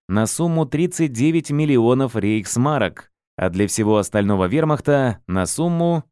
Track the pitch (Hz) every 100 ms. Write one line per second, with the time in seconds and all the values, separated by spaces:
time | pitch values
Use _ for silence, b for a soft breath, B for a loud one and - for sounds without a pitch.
0 | - 98 110 - 170 165 147 147 175 -
1 | 160 113 143 165 - 143 151 131 117 127
2 | 135 110 101 110 95 117 135 147 98 -
3 | - _ _ - 92 90 101 - 104 107
4 | 95 107 101 101 92 135 156 151 - 143
5 | 131 101 - 92 92 - 170 170 170 170
6 | -